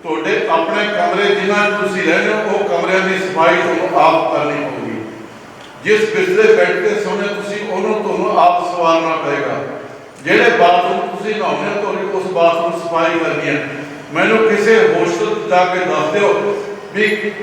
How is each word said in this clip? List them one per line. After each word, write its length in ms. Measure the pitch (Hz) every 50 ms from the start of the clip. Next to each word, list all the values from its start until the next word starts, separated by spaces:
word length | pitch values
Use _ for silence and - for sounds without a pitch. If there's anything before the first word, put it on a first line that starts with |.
| 156
ਤੁਹਾਡੇ 440 | 165 160 160 165 190 208 202 - -
ਆਪਣੇ 340 | 170 165 165 165 - 208 214
ਕਮਰੇ 500 | 208 208 180 175 175 175 196 202 202 196
ਜਿਨ੍ਹਾਂ 360 | 190 185 196 208 202 202 208
'ਚ 20 | 208
ਤੁਸੀਂ 300 | - - 190 185 185 -
ਰਹਿੰਦੇ 300 | 160 170 - - 214 214
ਹੋ, 60 | 214
ਉਹ 300 | - - 202 202 - -
ਕਮਰਿਆਂ 300 | 175 170 175 175 190 190
ਦੀ 180 | 185 185 190
ਸਫਾਈ 380 | 190 190 - 156 156 165 170 170
ਤੁਹਾਨੂੰ 440 | 175 170 170 165 - - - - 175
ਆਪ 340 | 156 165 165 160 160 156 156
ਕਰਨੀ 300 | 143 147 147 147 143 143
ਪਊਗੀ। 380 | - - 113 110 110 110 110 113 107 - - - - - - - - - - - - - - -
ਜਿਸ 320 | 196 214 - - - 220
ਬਿਸਤਰੇ 400 | 214 180 175 185 214 220 220 220
ਬੈੱਡ 300 | - 175 175 - - -
'ਤੇ 180 | 214 208 208 208
ਸੌਂਦੇ 240 | 185 190 196 202
ਤੁਸੀਂ, 440 | 208 202 202 190 - 202 208 208 -
ਉਹਨੂੰ 320 | 185 190 208 220 214 214 202
ਤੁਹਾਨੂੰ 360 | 196 - - 170 175 175 175
ਆਪ 360 | 170 175 175 175 - - -
ਸਵਾਰਨਾ 400 | - 170 165 165 165 165 165 160
ਪਏਗਾ। 480 | 151 147 143 143 143 139 131 - - - - - - - - - - - - - - 131
ਜਿਹੜੇ 340 | 156 190 214 240 - -
ਬਾਥਰੂਮ 420 | - - 175 180 175 180 - 196 196
ਤੁਸੀਂ 360 | 180 - - - 202 220 208
ਨਹਾਉਂਦੇ 340 | 208 190 170 - 202 202 202
ਹੋ, 120 | 202 202
ਤੁਹਾਡੀ 300 | 202 190 185 190 185 190
ਉਸ 120 | 196 185 185
ਬਾਥਰੂਮ 480 | 185 180 170 170 170 170 165 170 170
ਸਫਾਈ 480 | 170 170 170 170 170 165 165 165 170 165
ਕਰਨੀ 280 | 165 151 147 151 147
ਹੈ। 200 | 147 147 147 143 139 - - - - - - - - 147
ਮੈਨੂੰ 240 | 165 190 214 226
ਕਿਸੇ 380 | 220 220 220 208 202 208 226 226
ਹੋਸਟਲ 600 | 220 226 - - - - - 170 - - - 208
'ਚ 140 | - - -
ਜਾ 160 | 180 180 185
ਕੇ 140 | - 180 185
ਦੱਸ 340 | 180 170 - - - - 208
ਦਿਓ 440 | 202 202 190 - - 208 202 202 - - - - - - - -
ਵੀ 380 | 196 214 208 214 214 208 208 208 -